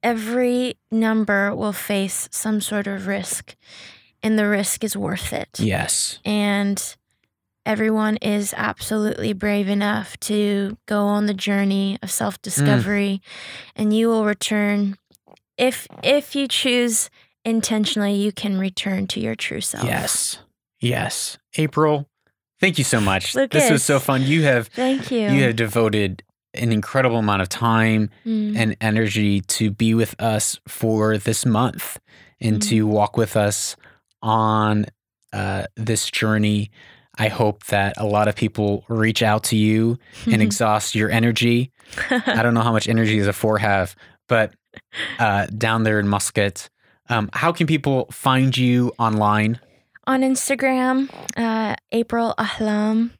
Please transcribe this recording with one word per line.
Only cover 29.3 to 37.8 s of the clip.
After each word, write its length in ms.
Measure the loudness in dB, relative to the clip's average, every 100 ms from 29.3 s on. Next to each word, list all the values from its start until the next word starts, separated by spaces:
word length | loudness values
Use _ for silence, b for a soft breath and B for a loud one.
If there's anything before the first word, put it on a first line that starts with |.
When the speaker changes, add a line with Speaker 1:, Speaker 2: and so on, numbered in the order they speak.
| 0
Speaker 2:
to 300 | -2 -2 -2
be 220 | 0 2
with 220 | 2 0 -2
us 400 | -2 0 -2 -6 -14
for 500 | -4 0 2 2 0
this 280 | -2 -2 2
month 540 | 2 0 -2 -12 -14 b b b b
and 180 | -2 0
Speaker 1:
Mm. 120 | 2
Speaker 2:
to 180 | 2 2
walk 300 | 2 2 0
with 180 | 0 2
us 400 | 2 0 -6 -10 b b b _
on, 640 | 0 2 4 2 2 0 -2 _ _ _ _
uh, 320 | -6 -4 -4 -6 -6
this 340 | -2 -2 -2
journey. 600 | -2 0 2 2 0 -2 B B B B -2
I 100 | -2
hope 380 | 2 0 0 -2
that 280 | 0